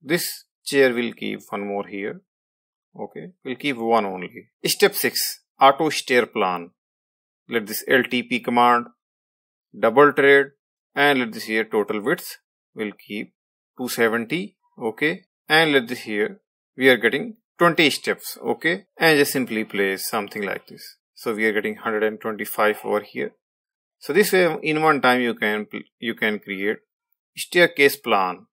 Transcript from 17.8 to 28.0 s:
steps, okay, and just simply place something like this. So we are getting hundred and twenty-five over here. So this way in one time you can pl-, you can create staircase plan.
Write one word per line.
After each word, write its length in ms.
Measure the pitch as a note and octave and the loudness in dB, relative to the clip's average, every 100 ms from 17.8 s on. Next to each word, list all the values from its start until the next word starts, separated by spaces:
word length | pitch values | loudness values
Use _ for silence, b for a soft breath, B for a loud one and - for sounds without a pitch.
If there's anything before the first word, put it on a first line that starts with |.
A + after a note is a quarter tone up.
| D3+ | 2
steps, 480 | - - G2 - - | 2 -4 -6 -8 -10
okay, 420 | A#2+ A#2+ D#3+ F#3 _ _ | -6 -4 -2 -4 _ _
and 220 | E3 D3+ | 2 4
just 140 | C#3 | 2
simply 320 | C3+ A#2 A2 | -2 -4 -4
place 440 | G#2+ G2+ G2 F#2+ - | -6 -2 -2 -2 -6
something 340 | A2+ G2+ A2 | -6 -6 -8
like 240 | G2 - - | -8 -8 -12
this. 300 | - - _ _ | -20 -20 _ _
So 200 | _ B2 | _ -6
we 100 | G#2+ A2 | -2 0
are 60 | |
getting 240 | G#2+ G#2+ G#2+ | 0 -4 -6
hundred 260 | A#2 G#2+ | -4 -2
and 180 | G#2+ G#2+ | -2 -4
twenty-five 600 | A2+ G#2 G#2+ - G#2+ G#2 | -8 -8 -8 0 0 0
over 160 | G#2+ G#2 | -2 -4
here. 320 | G#2 B2 C#3+ _ _ _ _ _ _ _ | -4 -10 -10 _ _ _ _ _ _ _
So 140 | - | -2
this 200 | D#3 G#3 | 0 2
way 240 | F#3 F3 D#3 | 2 2 -2
in 200 | D#3 D#3 | -4 0
one 180 | D#3+ D3 | 2 2
time 200 | B2+ B2 | 2 2
you 140 | A#2+ | 0
can 320 | A2+ G#2+ G#2+ G#2 | -2 -2 -4 -6
pl-, 160 | G#2+ - _ | -12 -16 _
you 160 | A#2 | -10
can 240 | G#2+ A2 G#2 | -4 -4 -4
create 400 | - G2 G2+ A2+ _ _ _ _ _ - | -8 -6 -4 -6 _ _ _ _ _ -14
staircase 600 | - F3+ E3+ - C#3 | -2 4 4 4 2
plan. 500 | - | 2